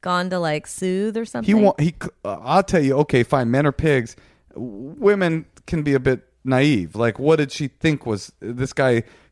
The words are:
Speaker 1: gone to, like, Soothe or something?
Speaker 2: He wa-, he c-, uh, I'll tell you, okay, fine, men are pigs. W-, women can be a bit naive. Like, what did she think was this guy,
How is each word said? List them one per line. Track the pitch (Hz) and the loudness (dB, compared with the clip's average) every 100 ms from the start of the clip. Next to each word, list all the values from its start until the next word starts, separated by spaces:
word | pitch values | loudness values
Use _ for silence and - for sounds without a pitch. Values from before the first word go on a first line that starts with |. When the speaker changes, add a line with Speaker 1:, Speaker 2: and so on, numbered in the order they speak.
Speaker 1:
gone | 185 180 180 | -4 -2 -2
to, | 180 | -2
like, | 165 151 - | -2 -4 -6
Soothe | - 190 185 214 220 | -6 -4 -2 -2 -4
or | |
something? | 226 240 214 220 | -8 -4 2 4
Speaker 2:
He | |
wa-, | 202 - | 4 4
he | 147 - | 0 -2
c-, | - - | -10 -12
uh, | 101 95 | -10 -8
I'll | 123 170 | 0 2
tell | 196 185 | 2 2
you, | 139 135 | 2 2
okay, | 147 135 | 2 2
fine, | 143 139 117 | 2 0 0
men | 127 151 | 0 0
are | |
pigs. | - 160 135 117 - _ _ _ | 0 0 0 -2 -10 _ _ _
W-, | - 123 101 131 294 | -14 -14 -12 -14 0
women | 208 202 180 165 - _ - | 2 2 2 -2 -6 _ -8
can | 170 | -4
be | 147 | 0
a | 139 | 0
bit | 131 127 - _ | 2 -2 -4 _
naive. | 131 131 143 120 82 | -2 2 2 2 -2
Like, | 104 117 104 | -2 -2 0
what | 139 160 | 2 2
did | 139 | 0
she | - 143 | -4 -8
think | - 160 147 120 | -4 -2 -2 -4
was | 104 - _ | -6 -8 _
this | 104 123 131 | -12 -8 -6
guy, | - 131 117 - - _ | 0 2 2 -2 -10 _